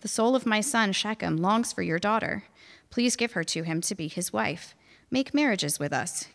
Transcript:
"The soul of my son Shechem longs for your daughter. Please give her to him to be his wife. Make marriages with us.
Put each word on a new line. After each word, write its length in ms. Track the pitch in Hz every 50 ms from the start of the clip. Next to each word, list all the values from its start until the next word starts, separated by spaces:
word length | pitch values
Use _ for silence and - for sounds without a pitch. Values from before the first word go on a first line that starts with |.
"The 60 | -
soul 280 | 214 - - 220 240 262
of 120 | 254 -
my 120 | 233 214 214
son 320 | 208 - - 226 220 196
Shechem 460 | 190 - - 214 220 214 196 170 156
longs 340 | 160 175 190 214 226 233 -
for 120 | - - 180
your 160 | 170 160 175
daughter. 460 | 202 208 220 220 - - - 202 - - _ - - - - - _ _
Please 260 | - 247 240 247 226
give 180 | - 226 - -
her 100 | 175 160
to 180 | - - 165
him 180 | 165 170 160 165
to 120 | - - 202
be 140 | - 160
his 260 | 156 - 180 175 - -
wife. 400 | 214 220 196 - - - - - _ _ _ - - _ _
Make 240 | 254 262 269 - -
marriages 420 | 285 302 269 208 180 151 147 147
with 160 | - 143 143 147
us. 320 | 127 - 175 - - - -